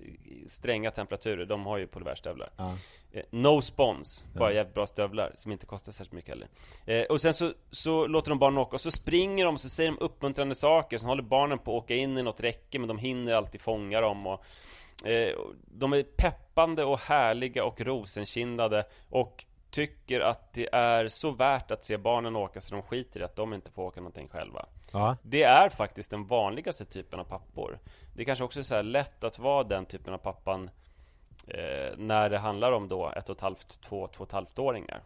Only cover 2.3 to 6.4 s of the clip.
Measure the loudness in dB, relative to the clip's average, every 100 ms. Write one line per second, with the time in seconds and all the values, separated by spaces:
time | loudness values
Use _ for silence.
2.3 | -10 -12 -10 -8 -10 -14 -20 -16 -14 -8
3.3 | 2 4 4 2 2 2 0 -8 -12 -8
4.3 | 2 4 4 0 -2 -2 -2 -2 -2 -4
5.3 | -6 -10 -10 -10 -14 -12 -16 -14 -14 -12
6.3 | -14